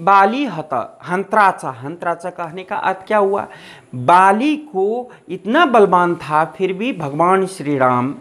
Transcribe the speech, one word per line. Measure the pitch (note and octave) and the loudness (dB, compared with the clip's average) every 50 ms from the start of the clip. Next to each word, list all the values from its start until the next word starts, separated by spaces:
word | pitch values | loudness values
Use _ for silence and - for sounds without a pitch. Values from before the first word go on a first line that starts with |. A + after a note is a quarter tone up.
बाली | E3 F#3 G3+ G3 G3 G#3 A#3 C#4 D4 | 2 4 4 6 6 4 2 -2 -4
हत, | A#3 F3 D#3 D3+ - C3+ A#2 G#2 - - _ - C#3+ | -4 -6 -8 -8 -6 -4 -6 -6 -6 -12 _ -8 -6
हंत्राचा, | F3 F#3+ G3 - A3 G#3+ G3+ F#3 F3+ - E3+ C#3+ | -4 -4 -4 0 2 2 4 2 2 -2 -6 -10
हंत्राचा | B2+ A#2 C3 C#3+ F3 F3 - F3 E3 E3 F#3 F3+ | -10 -10 -12 -12 -12 -8 -6 -6 -6 -6 -8 -10
कहने | F3 - E3+ D#3+ D#3+ F#3+ F#3 | -10 -10 -12 -12 -12 -14 -12
का | - G#3 | -10 -8
अर्थ | - - F#3+ F#3 F#3+ - | -4 -4 -4 -4 -4 -4
क्या | - G#3+ G#3 | -2 0 2
हुआ? | G3+ G3 G3+ G3+ - - - - - - - - - _ - | 2 2 0 -2 -4 -8 -12 -20 -20 -20 -20 -20 -20 _ -12
बाली | B2+ B2 D3+ E3+ F#3 F#3+ G3 G#3 G#3+ C4+ D4+ D4+ | -2 2 4 6 6 6 6 4 2 0 -2 -2
को | D4+ D4+ - F#3+ F#3 F#3+ G#3 A3+ B3 B3 - - - _ - | -4 -6 -8 -4 -2 -2 -2 -2 -4 -8 -10 -16 -20 _ -12
इतना | F3+ F#3 - G3+ B3 D#4+ F4 | -12 -8 -4 -2 0 2 2
बलवान | C4+ A#3+ A3+ G3+ F3+ F3+ F3+ F3 F3 E3+ | 4 4 4 4 4 4 2 2 2 -2
था, | E3+ - C#3+ D3+ D#3 D#3+ | -4 -6 -2 -2 0 0
फिर | D#3+ - - F#3+ F#3 | -2 -2 -4 -4 -4
भी | F#3+ F3+ A3 C4+ | -4 -4 -6 -6
भगवान | - F3 D#3+ C#3 C#3 D#3 E3+ F3+ F#3+ F#3+ F#3+ | -6 -6 -6 -6 -2 0 2 2 2 2 0
श्री | F#3 - - C#3+ D3 D3 C3 | -2 -6 -8 -6 -4 0 2
राम | C3 B2+ B2 B2 B2 C#3 - - | 2 2 2 2 0 -2 -4 -6